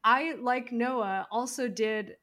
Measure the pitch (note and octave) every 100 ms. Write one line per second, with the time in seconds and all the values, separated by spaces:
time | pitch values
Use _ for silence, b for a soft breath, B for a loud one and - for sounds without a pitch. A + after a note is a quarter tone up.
0 | A3 B3+ D#4+ C4+ B3 B3+ A#3+ A#3+ A#3+ B3+
1 | G3+ F#3+ F#3 A3 B3 B3 B3 F#3+ A3 G#3+
2 | F#3+ -